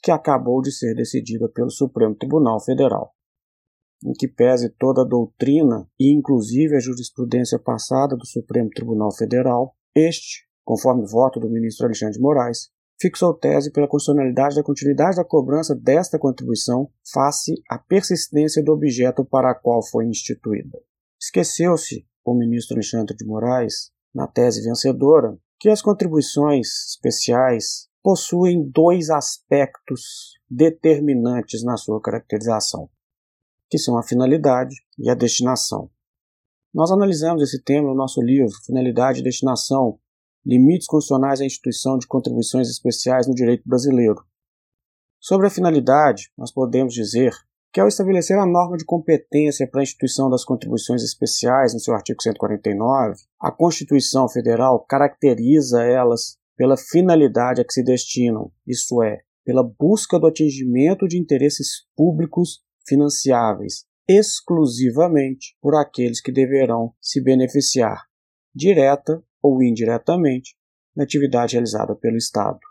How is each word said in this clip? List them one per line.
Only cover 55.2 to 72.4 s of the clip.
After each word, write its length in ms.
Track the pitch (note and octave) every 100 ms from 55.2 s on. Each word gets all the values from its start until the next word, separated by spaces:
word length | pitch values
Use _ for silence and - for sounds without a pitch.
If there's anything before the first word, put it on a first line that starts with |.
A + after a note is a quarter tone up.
| C#3+ A#2 A#2+ D3+ C3 A#2+
elas 540 | A#2+ B2+ B2 A#2 - - _ _
pela 220 | B2+ C3+
finalidade 800 | - E3+ F#3 E3 C#3 G#2+ B2 B2
a 60 | A#2+
que 80 |
se 100 | -
destinam, 680 | B2 B2+ - - A#2+ G#2+ G#2 _ -
isto 380 | B2 - B2
é, 160 | A2 G#2 _ _
pela 180 | - B2+
busca 560 | A#2+ G#2 C#3+ G#3 - F3
do 80 | D#3+
atingimento 840 | D#3+ D#3 C3+ C3 B2 D3+ F#3+ F#3+
de 100 | F3
interesses 680 | E3+ C#3 C#3+ - - - _ -
públicos 680 | E3 D#3 D#3+ - F3 - _ _ -
financiáveis 1000 | C#3 D3 C#3+ C3+ B2 A2+ G2 G2+ - - _ -
exclusivamente 1500 | F#3+ G#3 - - E3+ C#3+ A#2+ B2+ A#2+ F3 D#3 C3+ C3+ - _
por 140 | C#3+ D3+
aqueles 460 | C#3+ - B2 A#2
que 100 | -
deverão 640 | B2+ C3 C3+ B2+ A#2 A#2 _
se 200 | - C#3+
beneficiar, 840 | B2+ C3 B2+ C#3+ C#3 C3 A2+ G2 - _ _ _ _ -
direta 640 | E3 F3+ C3+ C#3 - D#3+ _ _
ou 180 | D3 C3
indiretamente, 920 | B2+ A2+ A2+ A#2 - F3 D#3 B2+ C3 _ _ _ _ -
na 80 |
atividade 500 | C#3 D3+ C#3 B2 A#2+
realizada 400 | A#2+ A#2 G#2+ G#2+ G#2
pelo 220 | A#2+ A2+
Estado. 420 | - G#2+